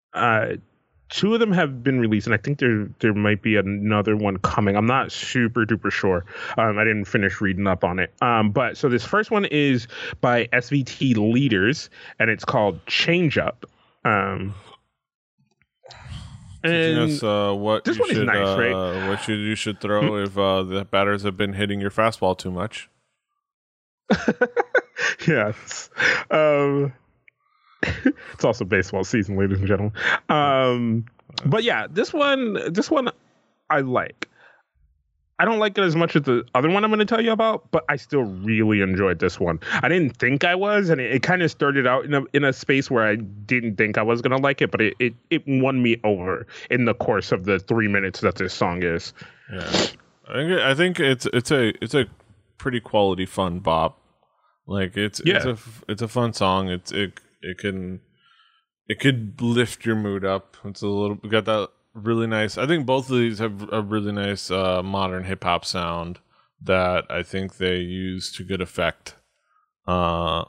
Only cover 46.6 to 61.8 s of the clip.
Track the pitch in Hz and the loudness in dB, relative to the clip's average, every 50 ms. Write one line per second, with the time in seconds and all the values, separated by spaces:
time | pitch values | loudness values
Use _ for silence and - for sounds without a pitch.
46.6 | - - - 127 120 113 - - - - 110 95 90 - 123 92 90 101 98 92 | -4 -2 0 2 2 2 0 0 0 0 0 0 0 -2 -4 -2 0 0 0 0
47.6 | - - 113 113 107 104 101 101 98 95 - - 110 95 87 - 95 92 - - | 0 0 0 2 2 2 2 0 0 -2 -2 0 0 0 0 0 -2 -4 -2 -2
48.6 | 107 90 87 90 90 85 82 82 - - - - - - - _ _ - 98 90 | -2 -2 0 0 0 0 0 -2 -4 -8 -14 -20 -20 -20 -20 _ _ -14 -12 -10
49.6 | 85 - - - - - - - _ _ _ _ _ - - 123 151 175 185 156 | -6 -2 0 0 0 -2 -6 -12 _ _ _ _ _ -8 -4 -2 -2 0 2 2
50.6 | 107 135 135 147 180 185 175 - 151 135 131 120 - - - 123 117 - 156 135 | 4 4 4 4 2 2 2 2 2 2 2 2 0 0 0 0 2 2 2 4
51.6 | 117 107 - - - 117 - 139 113 - - - _ - _ _ _ _ _ - | 4 2 0 -2 -4 0 0 0 0 0 -6 -16 _ -20 _ _ _ _ _ -8
52.6 | - 139 123 117 - - - 107 101 98 92 90 92 - - 101 95 90 87 92 | -6 -4 -4 -4 -4 0 2 4 4 4 2 0 -4 -4 -2 -2 -2 -2 -2 -2
53.6 | 98 82 82 80 80 82 - _ _ _ _ _ _ _ _ _ _ _ _ _ | 0 0 2 2 2 0 -2 _ _ _ _ _ _ _ _ _ _ _ _ _
54.6 | _ - 95 101 95 90 - 101 104 104 - - - 165 196 - - 127 117 107 | _ -6 -4 -4 -4 -4 -2 -4 -4 -4 -4 -2 0 0 0 2 0 -2 -4 -6
55.6 | - - - - - - 104 - 117 107 - 123 120 117 104 - 101 95 92 95 | -10 -18 -20 -14 -10 -10 -6 -6 -6 -4 -2 -2 -2 -2 0 0 2 2 2 2
56.6 | 95 92 90 90 - - - 98 101 87 - - - _ _ _ - 92 90 - | 0 -2 -4 -6 -8 -6 -4 -4 -4 -4 -6 -12 -20 _ _ _ -12 -12 -8 -6
57.6 | - 101 95 95 92 92 92 90 - _ _ _ _ _ _ _ _ _ _ _ | -6 -6 -4 -6 -8 -10 -10 -12 -16 _ _ _ _ _ _ _ _ _ _ _
58.6 | _ _ _ _ _ - 107 - - 139 131 117 110 101 - - 120 117 117 123 | _ _ _ _ _ -8 -4 0 2 2 2 0 -2 -8 -8 -4 -2 0 2 2
59.6 | 120 - - - - 117 110 110 104 101 98 98 98 95 95 98 - _ - - | 0 0 -4 -4 -2 -2 0 0 -2 -2 -4 -2 -2 -2 -2 -2 -4 _ -20 -18
60.6 | - 101 95 - 107 101 101 101 104 101 104 104 - 104 113 110 98 113 110 107 | -16 -16 -10 -6 -4 -2 -2 0 -2 -2 -4 -6 -4 0 0 0 2 2 0 0
61.6 | 95 - _ _ | -2 -4 _ _